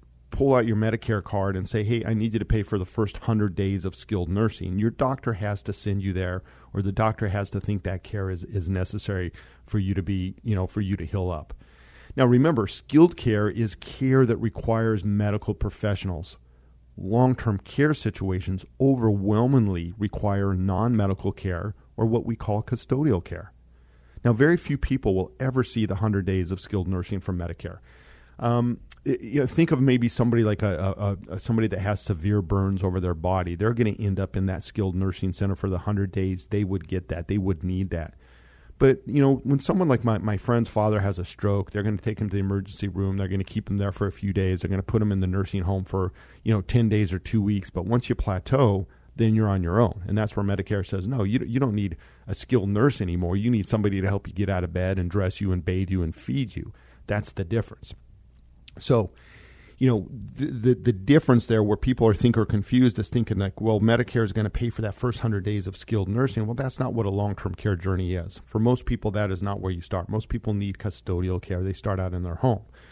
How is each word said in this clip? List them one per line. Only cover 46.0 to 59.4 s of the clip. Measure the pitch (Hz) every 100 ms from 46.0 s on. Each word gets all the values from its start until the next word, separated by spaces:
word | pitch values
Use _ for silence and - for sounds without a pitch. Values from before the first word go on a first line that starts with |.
| 90 - - -
you | -
know, | 107
ten | - 123 113
days | 107 95
or | 92
two | - 110
weeks. | 101 101 -
But | 90 92
once | 120 -
you | 120
plateau, | - 92 - 131 120 98 95 - -
then | - 113 110
you're | 107
on | 95
your | 85 101
own. | 117 - 87
And | 104
that's | 107
where | -
Medicare | 101 98 95 101
says, | 92 98 95
"No, | 131
you, | 98 123 -
you | 123
don't | 135 104
need | 98 80 - - -
a |
skilled | - - 123 98
nurse | 101 139 -
anymore. | 90 87 87 98
You | 113
need | 117 92
somebody | 110 101 95
to | 95
help | 101 -
you |
get | 87 98
out | 92
of | 87
bed | 87 92 95
and | 90
dress | 101 92 -
you | 101
and | 90
bathe | 82 92 92
you | 92
and | 82 -
feed | - 139 113 -
you." | - - - - -
That's | - -
the | -
difference. | 87 113 - - - - - - - - - - - -
So, | - 120 95 - - -